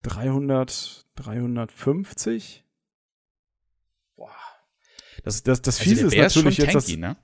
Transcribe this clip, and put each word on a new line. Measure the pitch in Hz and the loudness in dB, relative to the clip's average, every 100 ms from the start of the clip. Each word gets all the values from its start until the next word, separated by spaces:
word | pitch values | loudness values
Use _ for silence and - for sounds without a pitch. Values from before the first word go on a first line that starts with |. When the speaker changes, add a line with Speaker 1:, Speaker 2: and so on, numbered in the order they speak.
Speaker 1:
dreihundert, | - - 127 135 139 131 131 - - - _ - | -8 -6 -4 -2 0 -2 -2 -8 -12 -16 _ -16
dreihundertfünfzig? | 127 117 120 120 113 - - 156 196 - - 226 - - _ _ _ _ _ _ _ _ _ _ _ _ _ _ _ _ | -10 -6 -4 -4 -6 -4 -2 -2 -4 -8 -6 -6 -10 -20 _ _ _ _ _ _ _ _ _ _ _ _ _ _ _ _
Boah. | - - - _ _ _ _ - - - | -20 -20 -20 _ _ _ _ -20 -20 -14
Das, | - - | -6 -2
das, | - 127 | 0 0
das | - 117 | 0 0
Speaker 2:
Also | - | 2
Speaker 1:
Fiese | 226 | 4
Speaker 2:
der | 202 | 4
Speaker 1:
ist | |
Speaker 2:
Bär | - 180 | 6 6
ist | - | 6
Speaker 1:
natürlich | 302 196 | 4 4
Speaker 2:
schon | - | 4
Speaker 1:
jetzt, | |
dass | 180 - | 2 0
Speaker 2:
tanky, | 165 | -4
ne? | 135 147 | -6 -8